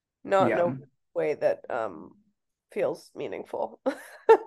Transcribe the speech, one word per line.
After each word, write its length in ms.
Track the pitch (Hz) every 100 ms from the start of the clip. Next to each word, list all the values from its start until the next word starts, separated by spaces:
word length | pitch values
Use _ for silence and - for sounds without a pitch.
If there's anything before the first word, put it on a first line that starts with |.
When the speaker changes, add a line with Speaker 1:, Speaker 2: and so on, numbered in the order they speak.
| _ _
Speaker 1:
not, 260 | 196 196 185
Speaker 2:
Yeah. 80 | 175
Speaker 1:
no 200 | 175 135 - _ _
way 220 | 170 156 139
that, 340 | 143 - -
um, 460 | 120 107 80 87 - _ _ _ _ _
feels 400 | 220 143 165 -
meaningful. 680 | - 127 95 - - - 226
<laughs> 60 | 269 - - - -
If 80 | 427